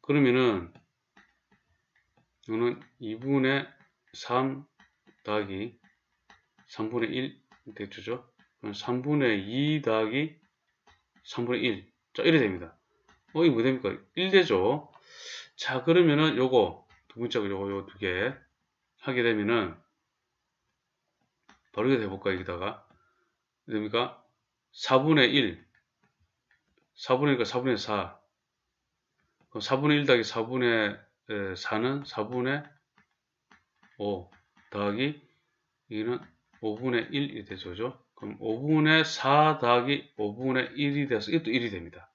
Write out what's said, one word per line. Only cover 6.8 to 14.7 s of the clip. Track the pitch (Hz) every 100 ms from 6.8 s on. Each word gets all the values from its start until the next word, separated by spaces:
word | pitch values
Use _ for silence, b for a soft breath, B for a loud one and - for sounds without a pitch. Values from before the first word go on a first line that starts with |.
| 110 120 113
일 | 127 135 - _ _ -
대주죠. | 101 101 - 107 123 - _ _ _
그럼 | 107
삼분의 | 104 - 123 135 151 127 104 98
이 | 123 147 151
더하기 | 123 110 110 127 156 - _ _ _ _ _ _ _ _
삼분의 | - - 120 123
일. | 127 95 98 _ _
자, | -
이래 | 135 160
됩니다. | 110 90 85 _ _ _ _ _ _
어, | 151
이거 | 170
뭐 | 117
됩니까? | 123 131 98 95 _
일 | - 185
되죠. | 190 170 101 98